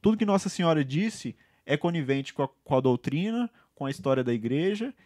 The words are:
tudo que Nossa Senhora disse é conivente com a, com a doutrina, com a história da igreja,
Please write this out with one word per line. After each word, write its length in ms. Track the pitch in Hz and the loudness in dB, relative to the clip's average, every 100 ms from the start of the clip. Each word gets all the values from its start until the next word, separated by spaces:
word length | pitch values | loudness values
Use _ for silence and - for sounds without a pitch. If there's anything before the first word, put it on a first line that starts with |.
tudo 160 | 208 220 | 0 2
que 80 | 208 | 2
Nossa 240 | 196 190 | 2 0
Senhora 340 | - 170 156 139 | 0 2 4 2
disse 500 | 147 220 - 127 - _ _ - | 0 -2 -4 -10 -12 _ _ -2
é 100 | 151 | 0
conivente 580 | 175 170 131 135 139 | 0 -2 0 -2 -2
com 100 | - | -4
a, 40 | 139 | -6
com 280 | - - 131 | -6 0 2
a 20 | |
doutrina, 680 | 131 123 - 147 202 233 240 - _ | 4 2 0 -2 -2 -2 -4 -8 _
com 120 | _ 139 | _ -8
a 40 | |
história 340 | 139 139 131 | -4 0 0
da 100 | 123 | 0
igreja, 600 | 120 117 139 185 208 247 - | -2 -2 0 0 -2 -6 -10